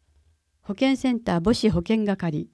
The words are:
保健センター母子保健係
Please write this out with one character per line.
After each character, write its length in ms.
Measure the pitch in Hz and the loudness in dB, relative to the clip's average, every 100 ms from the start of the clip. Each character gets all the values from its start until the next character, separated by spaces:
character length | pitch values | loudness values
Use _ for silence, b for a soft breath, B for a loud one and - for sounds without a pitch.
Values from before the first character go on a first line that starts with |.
| _ _ _ _ _ _ | _ _ _ _ _ _
保 140 | - 196 | -10 0
健 200 | 269 262 | 0 2
セ 140 | 262 | 0
ン 80 | 233 | -2
タ 220 | 196 170 | 0 0
ー 20 | |
母 120 | 180 | 2
子 140 | 240 214 | 2 2
保 120 | 170 | 0
健 220 | 170 220 | 0 0
係 420 | 208 196 170 151 - | 0 -2 -4 -4 -8